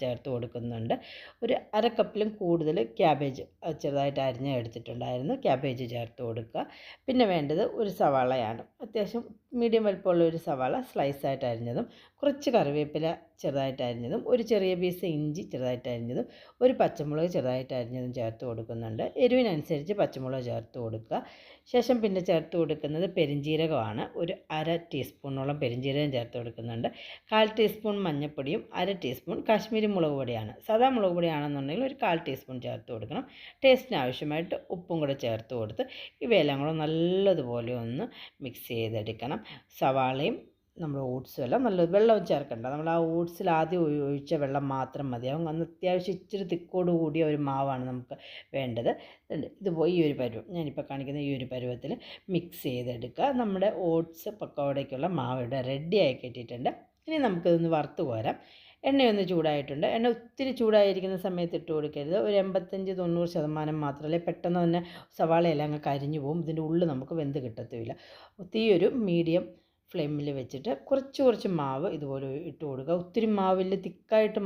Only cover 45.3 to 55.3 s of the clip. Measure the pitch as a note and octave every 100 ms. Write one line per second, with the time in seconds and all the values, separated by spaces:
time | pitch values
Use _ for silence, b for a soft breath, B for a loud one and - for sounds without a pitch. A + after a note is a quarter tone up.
45.3 | D3+ E3 D#3+ E3 - F#3 F3+ F3+ F#3 -
46.3 | G3 F3 E3+ - F#3 F3 E3+ D#3+ D#3 D#3
47.3 | D3 C#3 C3+ C#3 B2+ B2+ B2+ B2 C3+ B
48.3 | B B C#3 B2+ A2+ B2+ D4+ B B _
49.3 | D#3+ - - G3 E3 E3 F3+ D3+ C3 B2
50.3 | A2 A2+ F3 D3 C#3 C#3+ C#3 C3+ D3 C#3+
51.3 | C3+ C#3 B2+ B2 B2 C#3+ A#3 B B -
52.3 | F3 F3 - C#3+ B2 B2 A#2 A#2+ - C4
53.3 | B3 A3 F#3+ G3 F3 F3 E3 E3 - G#3
54.3 | G#3+ C#3+ - C#3+ C#3 C3+ C3 E3 E3 B2